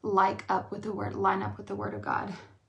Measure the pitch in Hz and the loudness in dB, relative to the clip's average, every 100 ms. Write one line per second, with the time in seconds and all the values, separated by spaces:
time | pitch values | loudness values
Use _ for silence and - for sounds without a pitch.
0 | 214 196 190 202 - 185 - 196 220 202 | 4 4 4 2 0 0 0 -6 -4 -2
1 | 208 - 196 196 104 101 101 101 104 104 | -2 2 2 2 -2 -6 -6 -4 -4 -4
2 | - - 202 - - - | -2 0 -2 -8 -12 -20